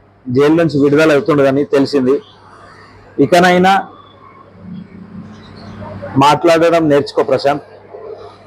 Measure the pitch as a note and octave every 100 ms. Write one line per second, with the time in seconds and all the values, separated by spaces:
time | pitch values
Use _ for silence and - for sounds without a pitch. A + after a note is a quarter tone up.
0 | _ _ C3 B2 D3 E3 E3 C#3+ C#3+ C#3+
1 | D#3+ C#3+ B2+ D3 C#3 C3+ C#3+ C#3 C3+ C#3
2 | B2+ C#3+ - - - - - - - -
3 | - - C#3 F3 F3+ F3+ F#3 G3 - -
4 | - - - - - - - - - -
5 | - - - - - - - - - -
6 | - C3+ C#3+ D3 E3+ E3 E3 E3 D#3 C#3+
7 | C#3+ - C#3+ B2+ C#3 E3+ - - - -
8 | - - - -